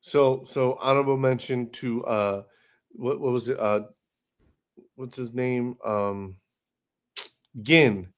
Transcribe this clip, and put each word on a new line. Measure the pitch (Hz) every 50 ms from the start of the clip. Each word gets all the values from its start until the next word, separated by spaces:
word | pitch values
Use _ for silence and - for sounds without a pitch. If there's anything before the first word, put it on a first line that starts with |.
So, | _ - - 147 139 131 131 131 -
so | - - 139 131 127 131 -
honorable | - 135 135 139 139 135 135
mention | 135 135 131 131 120 - - 131 123 120 113
to, | 117 - - 127 113 117 -
uh, | - 117 107 104 101 98 101 98 _ _ _ _ _ _ _ _ _
what, | - - 113 120 143 -
what | 143 131
was | 123 123 117 120
it? | - -
Uh, | 107 104 104 104 107 - _ _ _ _ _ _ _ _ _ _ _ _ _ _ _ _ _ - - _ _
what's | - 131 123 -
his | - 127 117 113
name? | 123 127 127 127 123 120 123 123 _ -
Um, | - 107 104 101 101 101 101 98 95 92 95 _ _ _ _ _ _ _ _ _ _ _ _ _ _ _ - - - _ _ _ _ _ 120
Gein. | 104 117 160 165 151 123 104 95 92 92 _